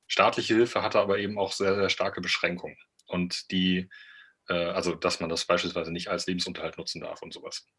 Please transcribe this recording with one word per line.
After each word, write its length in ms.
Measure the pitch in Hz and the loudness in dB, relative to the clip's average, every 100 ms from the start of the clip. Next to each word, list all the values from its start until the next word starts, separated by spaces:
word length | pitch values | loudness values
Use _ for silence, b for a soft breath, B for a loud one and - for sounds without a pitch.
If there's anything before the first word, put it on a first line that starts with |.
| - | -2
staatliche 480 | - 101 120 113 113 | 4 4 4 4 4
Hilfe 260 | 120 - | 4 2
hatte 180 | 107 107 | 2 2
aber 200 | 101 98 | 4 2
eben 180 | 101 104 | 0 -2
auch 140 | 98 | -2
sehr, 240 | - 98 98 | 0 2 2
sehr 140 | 95 | 2
starke 320 | - 98 - | 0 -2 -4
Beschränkungen. 560 | 90 - 87 87 - - _ _ - | -4 0 0 -2 -8 -16 _ _ -6
Und 440 | - 90 - - | -2 -2 -4 -2
die, 360 | 92 92 90 92 B B B B B - | 2 2 2 -2 B B B B B -4
äh, 40 | |
also, 420 | 87 85 92 87 85 | -2 0 0 0 0
dass 240 | 90 - | 0 0
man 100 | 82 | -2
das 160 | 82 - | -2 2
beispielsweise 460 | 87 87 87 82 | 2 2 -4 -4
nicht 160 | 85 87 | -4 -2
als 180 | 87 - | -2 -2
Lebensunterhalt 520 | 90 87 85 80 - | -2 -4 -6 -8 -6
nutzen 240 | - 85 | -8 -8
darf 200 | 80 - | -8 -10
und 120 | 82 | -12
sowas. 340 | 80 - - - | -12 -12 -12 -14